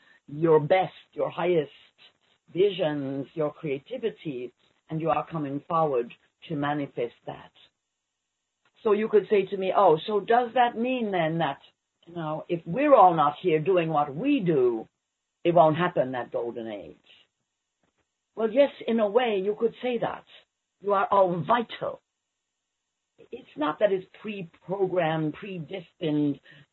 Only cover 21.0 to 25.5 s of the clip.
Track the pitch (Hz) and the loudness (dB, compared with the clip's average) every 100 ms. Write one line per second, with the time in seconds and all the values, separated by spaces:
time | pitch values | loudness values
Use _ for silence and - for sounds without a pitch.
21 | 202 202 185 175 160 240 226 - 107 - | 2 4 4 2 0 0 0 -6 -8 -10
22 | _ _ _ _ _ _ _ _ _ _ | _ _ _ _ _ _ _ _ _ _
23 | _ _ - - - 269 294 - 208 190 | _ _ -18 -18 -16 -6 -4 0 0 0
24 | 170 - 214 202 165 _ - 196 190 180 | -6 -14 -12 -10 -12 _ -8 -4 -2 0
25 | 160 160 156 147 208 | 0 0 -4 -6 -12